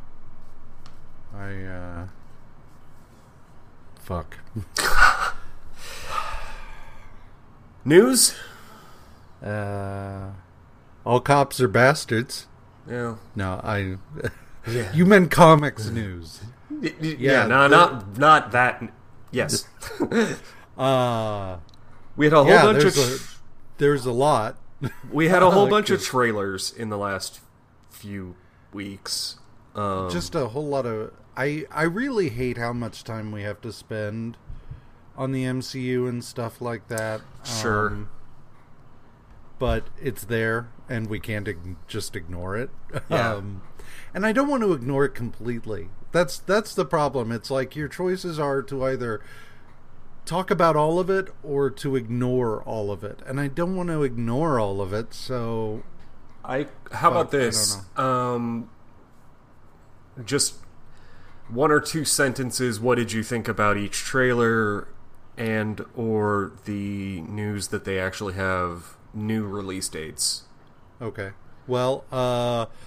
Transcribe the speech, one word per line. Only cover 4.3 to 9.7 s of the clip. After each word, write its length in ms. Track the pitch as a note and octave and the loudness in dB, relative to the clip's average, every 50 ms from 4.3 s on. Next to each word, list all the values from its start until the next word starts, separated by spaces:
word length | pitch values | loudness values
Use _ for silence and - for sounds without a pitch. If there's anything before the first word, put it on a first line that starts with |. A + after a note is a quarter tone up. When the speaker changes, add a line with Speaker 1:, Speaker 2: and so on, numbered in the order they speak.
| - - - - - A2 G2+ - - | -12 -14 -14 -10 -10 -10 -10 -6 -4
Speaker 1:
<laughs> 580 | - - - - - - - - - - - - - - - - - - - - - - - - - - - - - - - - - - - - - - - - - - - - - - - - - - - - - - - - - - - - - - | -2 2 6 8 10 10 10 8 6 0 -2 -2 -4 -4 -6 -8 -8 -8 -8 -8 -8 -10 -10 -10 -10 -8 -6 -4 -4 -4 -4 -4 -4 -4 -6 -8 -10 -10 -12 -10 -12 -12 -12 -12 -12 -14 -14 -14 -16 -16 -18 -20 -20 -20 -20 -20 -20 -20 -20 -20 -8 2
Speaker 2:
News? 500 | - D3 F3 A3 B3+ C4 A#3 - - - - - - - - - - - - - - - - - - - - - - - - - | 8 10 10 10 10 8 6 4 4 2 0 -10 -16 -18 -20 -20 -20 -20 -20 -20 -20 -20 -20 -20 -20 -20 -20 -20 -20 -20 -12 -8
Speaker 1:
Uh, 880 | G2 G#2 G#2+ G#2 G2+ | -8 -6 -6 -4 -6